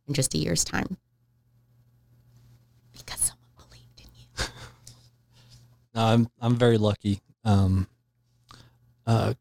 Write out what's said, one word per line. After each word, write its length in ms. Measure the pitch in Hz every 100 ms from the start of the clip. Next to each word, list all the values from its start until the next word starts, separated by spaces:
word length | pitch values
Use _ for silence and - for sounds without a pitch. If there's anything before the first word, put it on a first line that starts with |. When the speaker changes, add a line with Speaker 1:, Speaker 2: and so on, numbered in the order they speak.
| -
Speaker 1:
in 60 |
just 200 | 139 -
a 40 | -
year's 260 | - 80
time 340 | - - - 185 _ _ _ _ _ _ _ _ _ _ _ _ _ _ - - _ _ _
because 280 | - - -
someone 300 | - - _ _
believed 440 | - - - -
in 80 | -
you. 320 | - - - -
Speaker 2:
<laughs> 0 | - - - - - _ _ _ _ - - - _ _ 117
No, 80 |
I'm, 260 | 113 117 113 -
I'm 160 | 117 120
very 220 | 120 113
lucky. 440 | 107 101 104 98 - _
Um, 440 | 110 98 92 95 92 _ _ _ _ _ _ - - _ _ _ -
uh, 260 | 113 107 123